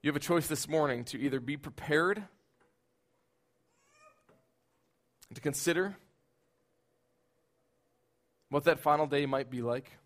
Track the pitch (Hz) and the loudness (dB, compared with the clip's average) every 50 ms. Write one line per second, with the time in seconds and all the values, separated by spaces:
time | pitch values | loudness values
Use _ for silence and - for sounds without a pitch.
0 | - 147 147 143 - - 175 170 147 - 156 139 - - 156 160 151 143 127 120 | 0 0 0 0 0 2 2 2 2 0 -4 -4 -4 0 2 2 2 2 0 -4
1 | 123 - - 117 131 143 131 135 120 135 147 143 - 151 139 - - 147 147 151 | -6 -8 -8 -4 -2 -2 -2 -2 -4 -6 -8 -8 -8 -14 -14 -12 -4 0 2 2
2 | 165 185 202 214 202 185 _ _ _ _ _ _ _ _ _ _ _ _ _ _ | 4 2 0 -2 -6 -14 _ _ _ _ _ _ _ _ _ _ _ _ _ _
3 | _ _ _ _ _ _ _ _ _ _ _ _ _ _ _ _ 1077 1077 1077 1077 | _ _ _ _ _ _ _ _ _ _ _ _ _ _ _ _ _ _ _ _
4 | 1077 - _ 1077 _ _ - _ _ _ _ _ _ _ _ _ _ _ _ _ | -20 -20 _ _ _ _ -20 _ _ _ _ _ _ _ _ _ _ _ _ _
5 | _ _ _ _ - _ - - - 151 139 - - 170 170 175 185 202 196 - | _ _ _ _ -20 _ -20 -4 -4 -4 -4 0 0 0 2 2 0 -2 -4 -12
6 | _ _ _ _ _ _ _ _ _ _ _ _ _ _ _ _ _ _ _ _ | _ _ _ _ _ _ _ _ _ _ _ _ _ _ _ _ _ _ _ _
7 | _ _ _ _ _ _ _ _ _ _ _ _ _ _ _ _ _ _ _ _ | _ _ _ _ _ _ _ _ _ _ _ _ _ _ _ _ _ _ _ _
8 | _ _ _ _ _ _ _ _ _ _ 135 147 147 170 160 - - 151 147 151 | _ _ _ _ _ _ _ _ _ _ -2 2 4 4 2 4 4 4 4 4
9 | 156 143 143 143 147 139 135 135 135 120 127 123 117 120 120 131 139 - - - | 4 2 2 0 0 0 0 -2 -2 -4 -6 -6 -4 -2 -4 -4 -6 -12 -20 -20
10 | _ | _